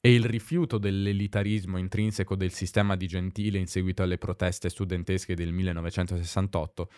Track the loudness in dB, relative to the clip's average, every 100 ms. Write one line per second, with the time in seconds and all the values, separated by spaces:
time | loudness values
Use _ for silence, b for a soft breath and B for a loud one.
0 | 6 6 6 -2 -2 0 0 0 0 0
1 | 2 0 0 0 0 0 -2 -4 -2 0
2 | 0 0 -2 0 -2 -2 0 2 2 0
3 | -2 -2 -4 -2 0 0 0 0 0 0
4 | 0 0 -4 0 -2 0 -4 -4 -2 -2
5 | 0 -2 -2 -4 -2 0 0 -2 -2 -2
6 | -2 -2 -2 0 0 -2 -4 -6 -10